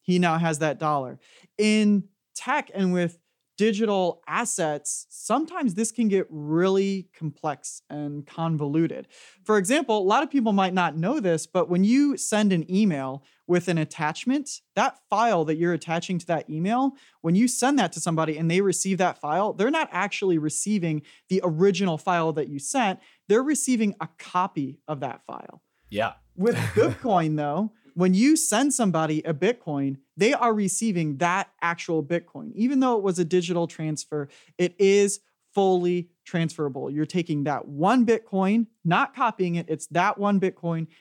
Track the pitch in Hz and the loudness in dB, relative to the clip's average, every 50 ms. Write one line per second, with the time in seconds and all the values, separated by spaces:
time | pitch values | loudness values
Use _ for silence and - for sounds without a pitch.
0 | _ - 180 180 180 170 160 165 170 165 160 147 160 156 139 - 160 151 151 143 | _ 2 2 4 4 2 2 2 0 0 0 0 0 -2 0 0 -2 -2 0 -2
1 | 131 123 139 131 _ _ _ - _ _ _ - 214 214 214 214 214 208 208 196 | -2 -6 -12 -16 _ _ _ -20 _ _ _ 0 2 4 4 4 4 4 4 2
2 | - - _ _ _ _ _ - - 247 277 302 - - - 196 190 180 180 180 | 0 -4 _ _ _ _ _ -2 0 2 2 2 -2 -4 -4 -2 0 0 2 0
3 | 175 170 175 _ _ _ _ _ _ _ _ - 202 226 214 202 226 214 202 190 | 0 -2 -4 _ _ _ _ _ _ _ _ 2 2 2 4 2 0 2 2 2
4 | 185 170 175 _ _ - 156 208 240 - - - 170 151 147 147 _ - - - | 2 0 -2 _ _ -6 -4 -4 -2 -2 -2 -2 -2 -2 -2 -4 _ -8 -8 -8
5 | - _ - - - - 214 269 320 320 349 370 294 233 170 190 226 220 - - | -10 _ -20 -14 -2 -2 0 0 0 -4 -6 -4 -2 -2 0 -2 -4 -4 -2 -2
6 | 226 214 196 190 170 - 160 151 147 147 156 165 180 190 190 196 196 196 196 190 | 0 2 2 0 0 -2 -8 -10 -4 -2 0 2 2 4 2 2 2 0 -2 -4
7 | 180 _ _ - 160 151 139 _ - 156 139 143 - - - - _ _ 147 147 | -8 _ _ -8 -8 -8 -8 _ -6 -6 -6 -6 -10 -16 -16 -16 _ _ -10 -8
8 | 147 147 147 147 147 - - - 165 165 160 147 147 139 143 160 165 156 - 65 | -8 -8 -8 -10 -14 -14 -8 -6 -2 -2 -2 -2 -2 0 0 0 0 0 -2 -10
9 | 67 _ - - - - _ _ _ - 214 208 185 180 262 311 302 - 214 214 | -14 _ -20 -20 -20 -20 _ _ _ 2 2 2 4 2 0 0 2 0 0 0
10 | 185 190 214 247 320 - - 277 220 226 202 196 190 185 185 190 175 160 151 160 | 2 2 2 2 2 0 0 0 2 2 2 2 2 2 2 0 0 0 0 -2
11 | 165 202 285 311 208 180 165 156 - _ - 185 165 151 175 180 196 208 240 277 | -2 -2 -2 0 0 0 0 0 -2 _ -2 -2 0 2 2 2 4 4 4 4
12 | 294 285 254 - - - 220 208 214 202 190 165 156 - 185 196 220 196 156 139 | 4 2 0 -4 -4 -2 0 2 2 2 2 0 0 0 0 2 2 2 0 -2
13 | 135 131 135 139 _ _ _ _ _ - 175 175 170 185 170 160 156 147 - - | -4 -6 -8 -10 _ _ _ _ _ 0 0 0 2 0 0 0 -2 -4 -4 -6
14 | 156 151 156 - - 240 262 294 277 - - - _ _ _ 196 240 277 - _ | -4 -4 -4 -4 -2 -2 -2 -2 -2 -6 -14 -16 _ _ _ 0 0 0 -2 _
15 | _ _ 208 202 233 240 208 170 156 151 160 156 170 175 175 156 - 170 165 170 | _ _ 0 2 2 2 2 2 2 0 0 0 0 0 0 -2 -4 -4 -4 -4
16 | - - 185 170 - - 170 147 - - 147 156 170 196 233 254 269 277 269 - | -2 -4 -6 -6 -2 -2 -4 -4 -4 -6 -6 -4 -2 0 0 0 0 0 -2 -6
17 | _ _ _ _ - 165 175 196 247 240 - - 240 262 294 262 196 165 - 165 | _ _ _ _ -2 2 4 4 4 2 2 0 0 2 4 2 2 0 -2 -4
18 | - 180 165 160 160 156 151 151 165 165 165 185 202 196 170 - - 196 190 170 | -4 -2 0 0 0 -2 -2 -2 0 2 2 2 2 2 0 0 -2 -2 0 2
19 | 185 175 - - - 147 156 180 208 214 - 165 196 262 311 320 302 - - 175 | 0 0 0 -2 -4 -2 0 0 0 -2 0 0 0 0 2 0 -2 -2 -2 -4
20 | 196 202 - - 202 190 175 160 147 151 - - - 202 214 202 165 165 156 151 | -4 -4 -4 -2 0 0 0 0 0 -2 -4 -4 -2 -2 -2 0 0 -2 -2 -4
21 | - - - _ _ _ 185 190 185 180 156 156 190 202 185 170 202 180 160 151 | -6 -10 -20 _ _ _ -2 0 0 0 2 4 4 4 4 2 0 -2 -2 -2
22 | - 196 180 170 160 160 151 156 139 - 147 139 - - - 269 233 196 180 - | -2 0 0 2 0 0 -2 -2 -6 -6 -8 -10 -8 -4 -2 0 0 0 -2 -4
23 | _ - _ _ _ - 202 233 262 294 302 - - 262 254 220 226 202 185 _ | _ -20 _ _ _ 2 2 4 4 2 0 0 0 0 2 2 2 0 0 _
24 | 165 - _ _ - - - 180 185 190 _ 156 139 131 147 _ _ - 156 135 | -10 -12 _ _ -18 -4 -2 -2 -2 -2 _ -6 -6 -6 -8 _ _ -8 -6 -6
25 | 147 127 - - _ - - - - - - - _ _ _ _ _ _ 101 101 | -6 -8 -8 -12 _ -14 -14 -14 -16 -18 -20 -20 _ _ _ _ _ _ -4 -2
26 | 113 104 - _ _ _ _ - 185 233 - - 113 107 - 208 254 302 113 - | -2 -2 -6 _ _ _ _ -2 0 0 0 0 -2 0 2 2 2 2 0 -4
27 | - 240 196 175 160 156 151 151 147 147 147 170 220 214 _ _ _ - _ 170 | -2 0 2 2 2 0 -2 -2 -2 -2 -2 -2 -4 -4 _ _ _ -12 _ 0
28 | 185 185 185 190 240 285 320 302 - - 208 220 285 294 - - 233 190 165 160 | 2 4 4 4 4 4 4 2 2 0 0 2 2 0 0 2 0 2 2 0
29 | 160 156 156 156 - 160 160 139 180 220 247 - _ 160 147 139 139 139 139 135 | 0 0 -2 -4 -2 -4 -4 0 0 -2 -2 -2 _ -6 -4 -4 -2 -4 -4 -8
30 | _ _ _ 156 196 240 285 - 240 233 220 214 202 185 - - 226 226 185 175 | _ _ _ 0 2 2 2 2 2 0 2 2 0 0 -2 -2 -2 -2 0 0
31 | 165 151 143 135 175 170 180 196 185 - _ _ 165 170 170 170 - - 165 160 | -2 -2 -2 0 0 0 0 -2 -4 -6 _ _ -4 -4 -4 -4 -4 -2 -2 -2
32 | 147 139 170 170 - _ _ - 160 - - 190 226 254 285 262 262 254 240 214 | 0 -2 -4 -4 -4 _ _ -14 -14 -12 -4 -2 -2 0 2 2 2 2 2 2
33 | 190 196 175 180 180 151 180 180 170 170 175 175 170 160 - - 160 156 156 - | 0 0 0 0 0 2 2 0 0 0 -2 -2 -2 -4 -4 -8 -6 -6 -6 -6
34 | - _ 156 151 143 143 - - _ _ _ - 180 175 175 - 202 196 196 202 | -8 _ -6 -6 -6 -8 -14 -20 _ _ _ -2 -2 -2 2 2 4 6 6 6
35 | 202 202 196 - _ _ _ _ _ _ _ 202 196 190 185 180 175 180 180 180 | 4 2 0 -6 _ _ _ _ _ _ _ 2 2 4 2 2 2 0 0 -2
36 | 170 170 _ _ _ - - 170 165 151 - - 151 143 127 139 135 135 143 147 | -4 _ _ _ _ -6 -4 -2 -2 -2 -4 -4 -6 -6 -4 -6 -8 -6 -4 -4
37 | 156 147 - 180 165 - 156 147 139 147 143 120 - - 143 143 160 196 240 262 | -4 -2 -2 -4 -2 -2 -2 -2 -2 -2 -2 -4 -6 -10 -4 0 2 2 4 4
38 | 233 233 226 220 220 _ 196 190 190 190 208 233 226 - _ _ _ 165 170 220 | 4 4 2 0 -2 _ -2 0 2 2 2 2 0 -2 _ _ _ 2 2 2
39 | 277 269 _ 254 262 226 - - 185 175 170 170 165 - 160 151 - - 151 170 | 2 -2 _ -2 -2 -2 0 -2 -2 -2 -2 -4 -2 -4 -6 -6 -6 -2 0 0
40 | 180 208 202 196 202 202 202 190 190 185 - - - 170 165 160 160 - _ _ | 2 2 0 0 0 2 2 2 2 0 -2 -4 -4 -4 -4 -4 -6 -8 _ _